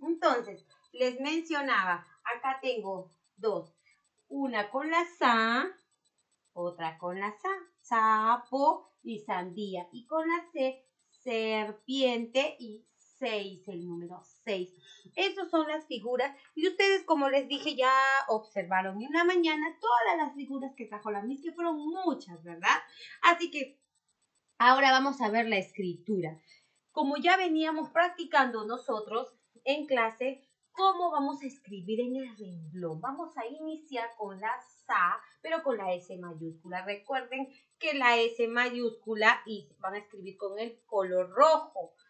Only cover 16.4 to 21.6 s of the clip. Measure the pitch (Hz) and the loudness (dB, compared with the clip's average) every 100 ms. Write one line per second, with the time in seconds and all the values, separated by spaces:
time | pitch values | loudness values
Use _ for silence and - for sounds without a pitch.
16.4 | - - 359 359 392 392 370 311 269 269 | -14 -2 0 4 4 4 2 2 4 2
17.4 | 269 285 311 254 254 262 269 269 - 214 | 0 -4 -4 2 4 6 6 4 2 -2
18.4 | - 202 175 190 190 196 254 320 349 370 | -2 -8 0 0 0 -6 -2 2 4 4
19.4 | 330 302 330 - 453 480 440 339 285 277 | 2 2 -2 -2 2 4 4 2 -2 -4
20.4 | 262 269 262 - 220 208 214 208 214 277 | -8 -8 -8 -12 -14 -10 -6 -6 -6 -8
21.4 | 339 330 | -8 -4